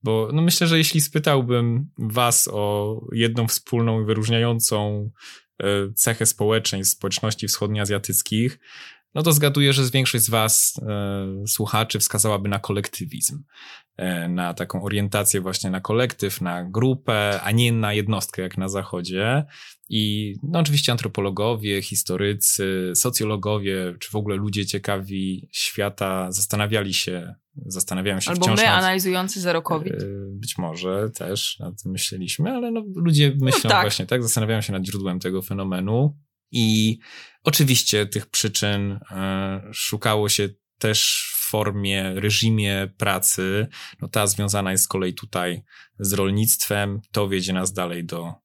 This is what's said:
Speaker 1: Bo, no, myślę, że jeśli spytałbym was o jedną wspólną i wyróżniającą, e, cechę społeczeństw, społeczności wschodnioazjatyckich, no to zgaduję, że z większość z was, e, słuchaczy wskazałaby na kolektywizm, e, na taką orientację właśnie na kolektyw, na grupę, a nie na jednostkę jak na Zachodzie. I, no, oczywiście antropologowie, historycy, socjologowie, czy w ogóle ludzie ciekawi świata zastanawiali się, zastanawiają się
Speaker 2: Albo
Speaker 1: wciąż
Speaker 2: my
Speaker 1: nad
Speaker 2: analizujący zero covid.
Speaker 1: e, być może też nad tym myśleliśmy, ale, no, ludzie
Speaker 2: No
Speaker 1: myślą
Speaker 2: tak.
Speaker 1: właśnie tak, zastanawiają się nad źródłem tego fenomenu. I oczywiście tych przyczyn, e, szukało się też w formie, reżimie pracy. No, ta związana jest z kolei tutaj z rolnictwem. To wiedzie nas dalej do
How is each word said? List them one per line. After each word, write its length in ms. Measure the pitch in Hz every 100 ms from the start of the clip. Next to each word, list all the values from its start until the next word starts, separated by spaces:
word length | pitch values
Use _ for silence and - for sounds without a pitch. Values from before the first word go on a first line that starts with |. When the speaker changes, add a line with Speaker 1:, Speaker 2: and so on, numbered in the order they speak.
Speaker 1:
Bo, 260 | 107 110 110
no, 80 | 147
myślę, 260 | 170 - 170
że 100 | 165
jeśli 240 | 156 160
spytałbym 880 | 147 156 151 139 123 120 117 117 143 -
was 520 | 110 120 120 113 -
o 440 | 104 104 104 104 110 -
jedną 340 | 117 117 117 113
wspólną 540 | - - 120 113 113
i 40 |
wyróżniającą, 1040 | 107 110 110 117 117 117 - 107 104 104 104 - - - _ -
e, 20 | 98 101 98
cechę 320 | 104 - 113
społeczeństw, 680 | 107 - 104 110 110 98 92 -
społeczności 500 | 98 - 110 - 101
wschodnioazjatyckich, 1120 | - 104 107 101 101 98 90 - 107 123 - - - - - _
no 80 | 147
to 80 | 165
zgaduję, 420 | 147 147 143 139
że 120 | 135
z 60 | 127
większość 320 | 135 127 120
z 60 | 110
was, 520 | 113 110 - - - 107
e, 600 | 104 101 98 95 95 101
słuchaczy 520 | - 107 107 110 104
wskazałaby 500 | - 107 110 104 98
na 100 | 98
kolektywizm, 840 | - 104 98 - 90 - - - - - - - _ -
e, 300 | 92 87 85
na 260 | 90 87
taką 300 | 85 90 92
orientację 580 | 98 104 101 104 98 98
właśnie 280 | 92 92 95
na 100 | 92
kolektyw, 600 | - 110 123 - 98 -
na 220 | 90 87
grupę, 760 | 90 101 131 127 - 107 104 98
a 80 | 101
nie 200 | 113 120
na 220 | 113 107
jednostkę 480 | 107 104 101 - -
jak 160 | 92 -
na 120 | 95
Zachodzie. 760 | 98 95 90 87 92 110 139 147 - - - -
I, 460 | 110 107 104 104 98
no, 160 | 143 170
oczywiście 320 | 151 147 135
antropologowie, 880 | 117 107 104 98 95 110 113 104 98
historycy, 1120 | 95 95 - 92 101 104 - - 98 95 92
socjologowie, 1000 | 85 123 - 107 104 101 107 98 95 90 87
czy 100 | -
w 40 |
ogóle 200 | 107 104
ludzie 300 | 98 104 98
ciekawi 840 | 95 101 101 98 98 98 95 92 -
świata 800 | - - - 101 98 98 95 92
zastanawiali 640 | 95 98 104 104 107 98
się, 420 | 92 - 90 87 - _ 143
zastanawiają 540 | 110 92 - 92 98 95
się 120 | 123
Speaker 2:
Albo 140 | 175
Speaker 1:
wciąż 140 | 185 202
Speaker 2:
my 60 |
Speaker 1:
nad 120 | 220 180
Speaker 2:
analizujący 640 | 185 190 185 180 190 196
zero 200 | 175 165
covid. 320 | - 160 175
Speaker 1:
e, 40 | - 98 98 98 98
być 180 | 107 -
może 520 | 85 82 92 98 110
też 500 | - 85 101 - -
nad 240 | 90 101
tym 80 | 95
myśleliśmy, 600 | 92 - 95 90 - 180
ale, 200 | 262 240
no, 120 | 226 208
ludzie 380 | 185 170 147 147 139
Speaker 2:
No 60 |
Speaker 1:
myślą 240 | 131 - 113
Speaker 2:
tak. 120 | 107
Speaker 1:
właśnie 240 | 101 -
tak, 180 | 95 127
zastanawiają 380 | 113 117 107 110
się 120 | 104
nad 120 | 95
źródłem 340 | 92 98 98 90
tego 220 | 92 95
fenomenu. 760 | 95 98 95 92 95 117 147 147 _ _ _
I 440 | 120 110 110 110 113 - - - _
oczywiście 600 | - 151 143 123 - 107
tych 200 | 104 107
przyczyn, 760 | - - 110 98 104 101 101 98 -
e, 500 | 95 95 95 98 95 107
szukało 560 | 107 - 101 117 107 104
się 200 | - 98 - _ _
też 520 | 110 107 - - -
w 140 | - -
formie, 600 | 107 104 101 98 98 95
reżimie 760 | 92 104 104 113 110 101 98 98 _
pracy. 720 | 104 92 - - 95 101 110 - - -
No, 60 | 95
ta 200 | 110 101
związana 440 | 98 101 101 95
jest 120 | 92
z 40 | -
kolei 260 | 98 92
tutaj 500 | 90 - 92 90 87 _ - - -
z 140 | 98
rolnictwem. 880 | 101 98 101 113 - - 101 101 101 -
To 180 | 110 98
wiedzie 240 | 95 92
nas 200 | 92 92
dalej 320 | 95 90 87
do 280 | 85 85 85 80